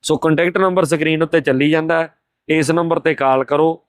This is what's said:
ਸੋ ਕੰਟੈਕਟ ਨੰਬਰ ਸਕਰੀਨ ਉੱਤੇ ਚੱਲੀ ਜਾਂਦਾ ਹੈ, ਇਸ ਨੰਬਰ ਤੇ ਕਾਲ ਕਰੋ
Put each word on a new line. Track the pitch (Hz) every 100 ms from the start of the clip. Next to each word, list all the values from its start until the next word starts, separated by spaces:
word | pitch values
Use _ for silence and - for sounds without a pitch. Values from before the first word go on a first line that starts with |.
ਸੋ | - 151
ਕੰਟੈਕਟ | 160 156 175 175
ਨੰਬਰ | 190 185 165
ਸਕਰੀਨ | 160 160 156
ਉੱਤੇ | 160 165
ਚੱਲੀ | 143 131 147
ਜਾਂਦਾ | 156 160 165
ਹੈ, | 160 _ _ _ -
ਇਸ | 156 147
ਨੰਬਰ | 165 170 165
ਤੇ | 165 156
ਕਾਲ | 135 131
ਕਰੋ | 131 147 160 165